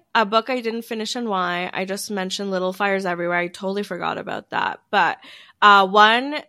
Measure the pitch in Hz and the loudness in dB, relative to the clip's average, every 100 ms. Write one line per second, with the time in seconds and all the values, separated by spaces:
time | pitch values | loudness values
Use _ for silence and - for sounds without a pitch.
0 | _ 233 214 226 220 254 226 226 226 226 | _ -2 2 0 0 -4 -4 -6 -8 -8
1 | 214 254 233 190 180 175 180 - 190 196 | -6 -6 -4 -2 -2 -2 -4 -6 -6 -6
2 | - 202 185 190 202 190 185 185 202 196 | -6 -6 -6 -6 -4 -2 -2 -2 -2 0
3 | 190 175 175 175 175 - 190 196 202 175 | -2 -4 -2 -2 -4 -6 -6 -6 -6 -6
4 | 165 - - - - - - - _ 202 | -4 -6 -6 -10 -6 -4 -4 -6 _ 0
5 | 165 - - - - _ 208 202 190 208 | 0 -2 -12 -20 -20 _ 6 8 6 6
6 | 214 233 277 302 | 6 6 0 -8